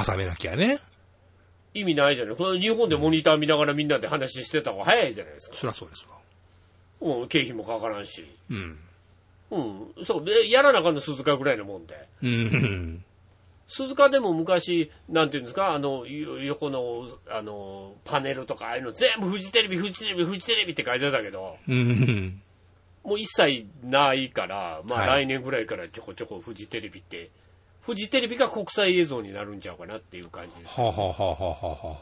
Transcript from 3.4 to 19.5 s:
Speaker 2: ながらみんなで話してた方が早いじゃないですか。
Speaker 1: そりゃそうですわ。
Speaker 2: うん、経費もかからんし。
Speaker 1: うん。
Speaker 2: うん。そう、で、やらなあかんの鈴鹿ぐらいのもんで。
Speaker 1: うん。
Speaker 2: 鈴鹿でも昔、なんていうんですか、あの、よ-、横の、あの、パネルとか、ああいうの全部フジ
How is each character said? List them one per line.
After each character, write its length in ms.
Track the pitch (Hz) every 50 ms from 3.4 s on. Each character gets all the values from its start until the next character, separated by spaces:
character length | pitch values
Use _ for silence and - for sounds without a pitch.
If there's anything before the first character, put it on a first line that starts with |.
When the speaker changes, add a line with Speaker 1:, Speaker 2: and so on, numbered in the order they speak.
| 151 147
Speaker 2:
な 80 | 156 147
が 80 | 151
ら 80 | 147 147
み 120 | 147 151
ん 20 | 147
な 120 | 147 131
で 80 | - -
話 360 | - 151 131 131 - 131 123
し 60 | -
て 120 | - 156
た 100 | 143 127
方 60 | 104 95
が 60 | 98
早 220 | 165 208 240 202 135
い 60 | 113
じ 80 | 98
ゃ 20 | 95
な 60 | -
い 20 | 76
で 40 | -
す 100 | - -
か。 60 | -
Speaker 1:
そ 120 | - - 123
り 40 |
ゃ 20 | 107
そ 120 | - -
う 40 | 80
で 60 | 78
す 120 | - - -
わ。 80 | - - - _ _ _ _ _ _ _ _ _ _ _ _ _ _ -
Speaker 2:
う 240 | - 165 139 120 120
ん、 20 | 123
経 140 | - 156
費 120 | 135 120 127
も 100 | 110 104
か 160 | 107 117 113
か 80 | 104 110
ら 100 | 107 101
ん 60 | 101
し。 200 | 98 - - 82 - - - _ -
Speaker 1:
う 40 | 127
ん。 240 | 101 95 82 78 76 82 90 - _ _ _ _ _ _ _ _ _ _ -
Speaker 2:
う 500 | 220 180 135 110 101 95 110 - - -
ん。 20 | 175
そ 160 | - 233 165
う、 60 | 147
で、 240 | 175 208 233 220 202
や 120 | 226 262 277
ら 100 | 285 254
な 60 | 202
あ 40 | 156
か 80 | 170
ん 40 | 160
の 60 | 143
鈴 220 | 139 - 143 131 135
鹿 140 | 151 143 131
ぐ 60 | 135
ら 100 | 143 127
い 40 | 107
の 60 | 101
も 120 | 101 98 92
ん 80 | 82 -
で。 80 | - - - - - - -
Speaker 1:
う 40 | 123
ん。 760 | 120 117 117 110 - 127 117 113 98 90 87 80 80 87 95 - _ _ _ _ _ _ _ _ _ _ _ -
Speaker 2:
鈴 260 | - - 269 262 269
鹿 140 | 262 285 277
で 100 | 262 277
も 140 | 240 196 165
昔、 580 | 160 165 175 185 175 170 - 175 170 156 151 - - - -
な 180 | 160 160 160
ん 40 | 151
て 80 | 151 143
い 20 |
う 40 | 123
ん 20 |
で 60 | 120
す 40 | 123
か、 180 | 190 196 190 156
あ 60 | 147
の、 260 | 139 143 135 131 120 123
よ-、 320 | 139 147 151 143 131 131 135
横 260 | 139 143 143 151 143
の、 360 | 135 131 123 120 120 117 123 120 120 - - -
あ 120 | - 110
の、 520 | 107 107 104 104 101 98 98 98 98 98 101 - -
パ 160 | - 151 143
ネ 140 | 135 139 139
ル 120 | 131 131 -
と 80 | -
か、 100 | - -
あ 40 | 113
あ 60 | 120 127
い 20 |
う 40 | 131
の 80 | 120
全 280 | 110 - - 254 226 220
部 80 | 202 180
フ 100 | 190 208
ジ 120 | 185 196